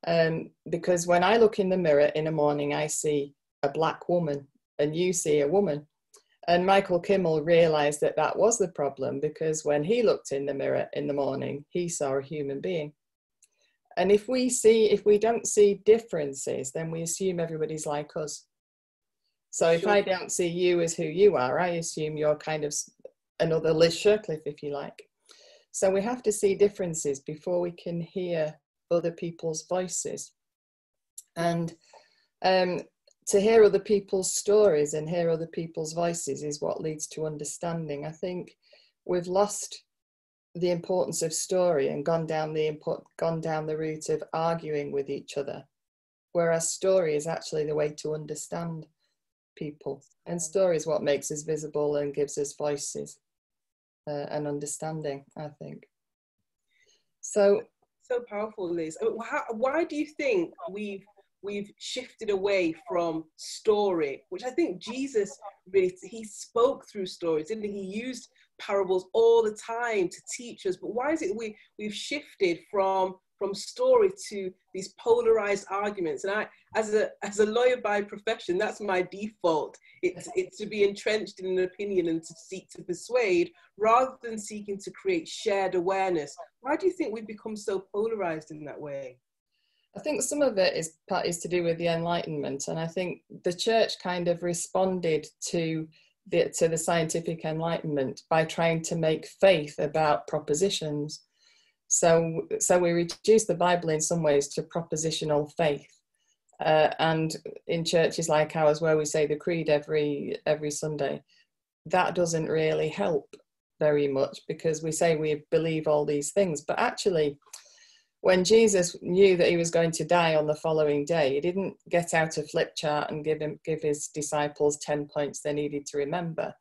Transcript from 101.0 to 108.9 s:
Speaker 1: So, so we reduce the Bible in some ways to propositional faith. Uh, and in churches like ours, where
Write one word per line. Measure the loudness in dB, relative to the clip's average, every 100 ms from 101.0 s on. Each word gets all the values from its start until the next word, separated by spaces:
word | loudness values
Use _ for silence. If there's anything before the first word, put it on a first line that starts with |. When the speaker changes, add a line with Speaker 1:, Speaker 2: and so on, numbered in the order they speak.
| -6 -10 _ _ _ _ _ _ _
Speaker 1:
So, | 4 6 6 4 -4 -6 -4
so | 4 4
we | 4
reduce | 2 0 -2 6 6 6
the |
Bible | 0 2 2 2
in | 0
some | 0 2
ways | 4 4 2
to | -6
propositional | -6 -6 -4 -4 -2 -2 0 0 0 0
faith. | 0 0 -8 _ _ _ _ _ _ _
Uh, | 2 6 4 4
and | 2 2 0 -4 -12 -14 -4
in | -4
churches | 2 2 2 0 2
like | 2 2
ours, | 4 2 4
where | 2